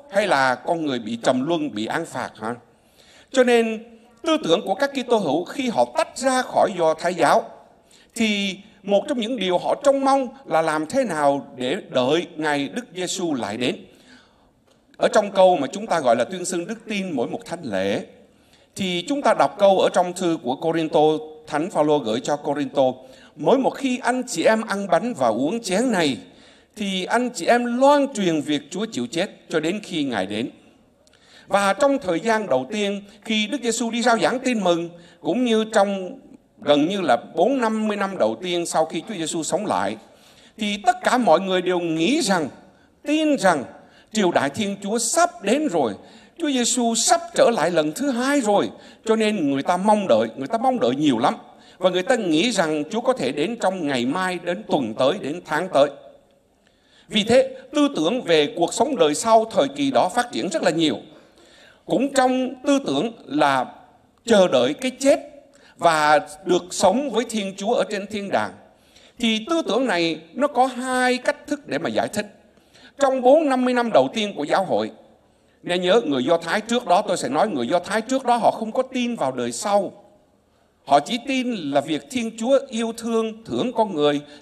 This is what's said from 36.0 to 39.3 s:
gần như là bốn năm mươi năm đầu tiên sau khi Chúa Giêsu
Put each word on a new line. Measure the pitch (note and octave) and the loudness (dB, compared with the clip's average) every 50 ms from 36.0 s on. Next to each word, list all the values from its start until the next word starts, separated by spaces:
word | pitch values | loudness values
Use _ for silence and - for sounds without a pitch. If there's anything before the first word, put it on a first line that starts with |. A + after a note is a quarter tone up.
| F#3 F3+ - - - - - - _ _ _ _ | -8 -10 -12 -14 -18 -20 -20 -20 _ _ _ _
gần | - - D3 D3 C#3+ E3 | 0 2 4 4 4 2
như | G3+ G#3 | 0 0
là | F#3 D3 A#2+ A#2 - - - | 2 2 2 2 0 -2 -2
bốn | D#3 E3+ A3 C#4 C4+ | 0 2 2 2 2
năm | A#3+ A3 A3 A3 G#3+ G#3+ | 0 0 -2 -2 -2 -2
mươi | G#3 G3+ | -2 -2
năm | G3 G3 G3 F3 | -4 -4 -2 0
đầu | - - - - | 0 0 0 -2
tiên | F#3 F3+ F3 F3 E3+ | -4 -4 -4 -4 -4
sau | E3 - F3 D#3+ | -2 0 0 0
khi | D#3+ - E3+ D#3+ - | 0 -2 -6 -8 -8
Chúa | A3 | -8
Giêsu | F3+ D#3+ D3+ | -6 -6 -6